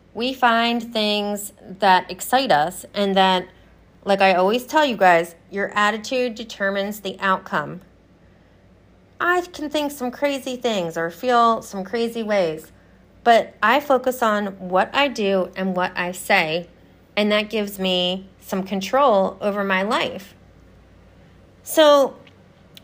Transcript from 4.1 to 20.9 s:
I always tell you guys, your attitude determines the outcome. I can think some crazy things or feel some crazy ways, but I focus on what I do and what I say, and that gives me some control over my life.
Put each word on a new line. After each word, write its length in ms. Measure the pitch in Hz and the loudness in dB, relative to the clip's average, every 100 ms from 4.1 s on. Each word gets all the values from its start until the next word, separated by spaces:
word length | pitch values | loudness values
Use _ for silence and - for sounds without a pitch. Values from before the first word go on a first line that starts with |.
| 196 | 2
I 140 | 196 | 4
always 320 | 180 185 240 247 | 4 2 0 0
tell 180 | 311 | 0
you 140 | 302 202 | 2 4
guys, 380 | 185 170 170 - _ | 6 6 2 -8 _
your 200 | 196 202 | -6 -4
attitude 680 | 208 208 220 214 262 247 220 | 0 0 -2 -4 -4 -4 -6
determines 640 | 226 - 196 196 196 202 | -12 -4 -4 -2 -4 -6
the 180 | 196 190 | -10 -4
outcome. 640 | 196 185 190 175 147 170 - _ _ _ _ _ _ _ _ _ _ _ _ - | -2 -2 -2 -6 -6 -10 -18 _ _ _ _ _ _ _ _ _ _ _ _ -4
I 200 | 349 359 | 0 0
can 280 | 349 - 294 | -2 -8 -6
think 220 | 302 285 | -4 -4
some 200 | 285 247 | -6 -8
crazy 460 | 247 285 277 262 247 | -4 -4 -4 -6 -4
things 400 | 247 208 170 165 | -2 -2 -2 -4
or 140 | 165 | -6
feel 500 | 170 - 240 233 226 | -4 0 4 4 2
some 220 | - 196 | -4 -10
crazy 400 | 190 233 233 233 | -6 -4 -4 -4
ways, 480 | 214 202 170 156 - - _ _ _ _ | -2 0 0 -2 -12 -20 _ _ _ _
but 320 | 240 226 - - | 4 4 4 -2
I 180 | 214 262 | 0 2
focus 440 | 294 254 254 247 | 2 0 0 -2
on 240 | 226 208 208 190 | -2 -2 -4 -8
what 320 | 185 185 196 | -2 0 0
I 140 | - 285 | 0 -2
do 440 | 233 196 190 185 - | 0 0 0 -2 -4
and 200 | 190 180 | -4 -2
what 200 | 180 - | -4 -4
I 160 | 180 | -8
say, 560 | 180 - 202 160 165 175 - _ _ _ - | -6 0 2 2 -2 -6 -16 _ _ _ -2
and 160 | 208 | 2
that 200 | 208 214 | 2 0
gives 260 | 220 202 202 | -4 -4 -4
me 500 | 190 180 180 190 190 - | -2 0 -2 -4 -10 -20
some 240 | - 190 | -6 -6
control 760 | 190 196 190 262 285 202 190 - | -4 -6 0 2 4 4 2 -2
over 240 | 208 202 | -4 -2
my 200 | 196 185 | -2 -2
life. 500 | 196 277 302 - - - - - - - _ | 0 -2 -2 -8 -16 -20 -20 -20 -20 -20 _